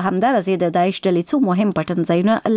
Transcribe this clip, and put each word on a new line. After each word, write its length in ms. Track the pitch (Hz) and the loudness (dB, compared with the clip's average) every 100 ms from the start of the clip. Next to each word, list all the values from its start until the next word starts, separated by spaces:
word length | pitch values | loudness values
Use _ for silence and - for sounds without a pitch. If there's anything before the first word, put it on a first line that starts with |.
| 180 | 0
همداراز 400 | 185 226 254 180 | 0 0 0 0
یې 80 | 185 | 0
د 80 | 175 180 | 0 0
داعش 240 | 185 190 196 | 0 0 0
ډلې 160 | 175 170 | 0 0
څو 100 | 294 214 | 0 2
مهم 260 | 180 208 165 | 2 0 0
پټن 280 | 156 180 165 | -2 -2 0
ځایونه 280 | 175 196 220 - | 2 2 0 0